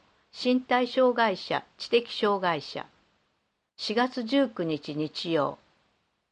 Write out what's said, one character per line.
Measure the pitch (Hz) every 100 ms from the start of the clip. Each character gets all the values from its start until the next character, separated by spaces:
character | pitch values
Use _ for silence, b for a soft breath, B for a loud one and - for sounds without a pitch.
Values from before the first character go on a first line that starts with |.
| _ _ _
身 | - 247 254
体 | 254 247 247
障 | 262 254 240
害 | 226 185
者、 | - 147 - -
知 | -
的 | 240 233
障 | - 214 202
害 | 185 160
者。 | - - - _ _ _ _ _ _ _ _ -
四 | - 214
月 | 247 254
十 | 226 269 269
九 | -
日 | 165 156 -
日 | 147 151 - 180
曜。 | 160 143 143 _ _ _ _ _ _ _